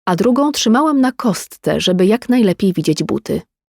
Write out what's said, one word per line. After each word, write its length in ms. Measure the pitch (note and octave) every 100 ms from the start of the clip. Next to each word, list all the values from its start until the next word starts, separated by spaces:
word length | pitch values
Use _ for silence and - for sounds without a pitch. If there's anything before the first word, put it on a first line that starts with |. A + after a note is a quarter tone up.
| -
a 100 | E3+
drugą 360 | G#3+ B3+ D4
trzymałam 500 | C#4+ A3+ A#3 D#4 C#4+
na 100 | B3+
kostce, 680 | B3+ B3 F3 - - - A3
żeby 260 | - F3+ F#3+
jak 240 | A3+ -
najlepiej 440 | B3 G#3+ E3+ G3
widzieć 300 | F3 D#3+ D#3
buty. 380 | D#3+ - - - - _ _